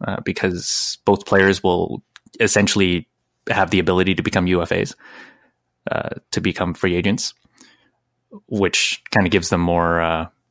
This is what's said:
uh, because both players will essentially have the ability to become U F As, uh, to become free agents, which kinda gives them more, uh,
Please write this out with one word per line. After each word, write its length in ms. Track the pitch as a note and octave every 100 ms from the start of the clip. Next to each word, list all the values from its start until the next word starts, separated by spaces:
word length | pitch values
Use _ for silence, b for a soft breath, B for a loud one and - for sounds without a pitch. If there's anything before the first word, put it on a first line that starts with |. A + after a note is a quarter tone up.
| -
uh, 140 | -
because 720 | - F2+ F#2+ F2 - - - -
both 220 | - G2 -
players 360 | G2 G2 F#2+
will 400 | F#2 F2 F2 - - - _ -
essentially 680 | A2 G#2 G2+ G#2 F#2 F2 - _ _ _ -
have 220 | G2+ F#2
the 80 | F#2+
ability 340 | F2 F2+ F#2 F#2
to 60 |
become 240 | - G2+ F2+
U 160 | F2
F 80 | E2+
As, 220 | F2+ - - B B B B B B _ _ -
uh, 200 | - - - _
to 80 | -
become 320 | F#2+ - F2+
free 200 | E2 F#2
agents, 400 | F2 G2 - - - _ b b b b b _ _ _ G#3 -
which 540 | G#2+ F#2 - - - -
kinda 180 | G#2+ F#2
gives 200 | G2 -
them 120 | F2+
more, 400 | E2+ E2+ E2+ E2+
uh, 260 | E2 E2 D#2+ _ _